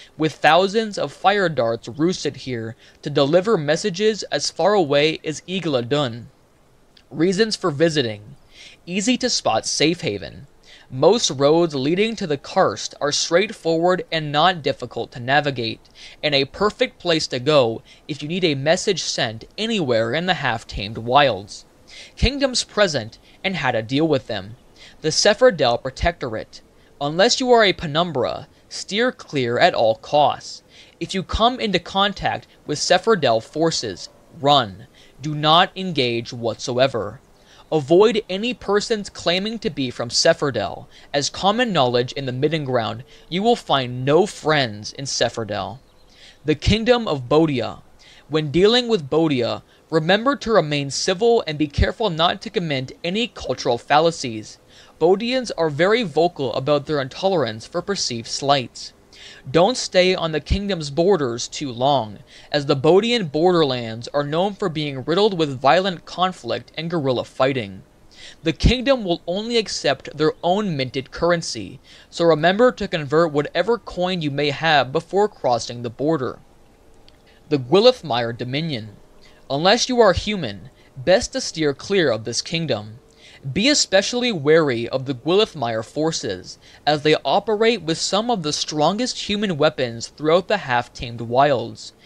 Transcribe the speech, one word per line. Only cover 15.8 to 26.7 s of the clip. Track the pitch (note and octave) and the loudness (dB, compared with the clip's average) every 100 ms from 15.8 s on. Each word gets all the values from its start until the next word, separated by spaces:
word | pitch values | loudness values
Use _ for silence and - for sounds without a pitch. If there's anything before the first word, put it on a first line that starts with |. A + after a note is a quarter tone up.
| - - - - | -16 -20 -20 -6
and | D3 | 0
a | C#3 | 0
perfect | C#3+ - G#3 - B3+ - | 0 0 -2 0 -4 -2
place | F3 D#3+ - | -2 0 -2
to | C3 | -4
go | B2+ D3+ A#2 A2+ - - - | 2 4 4 0 -12 -20 -12
if | C#3+ | -10
you | D3 | -6
need | F#3 | -2
a | F3+ | 0
message | C3+ C#3+ F#3 - F3 | 0 0 0 0 -2
sent | - - B2+ A2+ - - | -4 -4 -4 -6 -14 -8
anywhere | A3 A3 C#3 A2+ A2+ | -4 -2 2 2 0
in | D3 F3+ | -2 -2
the | |
half-tamed | D#3+ C#3 A2+ - - G2+ A#2 | -2 -2 -4 -6 -10 -8 -8
wilds. | A2+ C3+ C#3 F#2+ G#2 - - _ - - - - | -2 2 2 0 -8 -20 -20 _ -20 -20 -20 -2
Kingdoms | A#3 C#4 C4+ A#3+ | -2 0 -2 -2
present | - - G3+ C#3 G#2+ - - - | -4 0 0 0 -8 -14 -20 -8
and | G3 F3+ | -6 -2
how | C3+ | -2
to | A2+ | -2
deal | A2+ C3+ D#3+ | -2 0 2
with | C#3 - | 0 -2
them. | G#2+ G2 A#2 _ - - - | -10 -10 -18 _ -20 -20 -6
The | D#3 | -4
Sephardel | - G3+ G#3+ B3+ E3+ B2+ A#2+ | 2 2 6 4 4 2 0
Protectorate. | C3 - E3+ E3+ C3 G#2+ - - _ | -4 -2 -2 -2 -8 -8 -10 -18 _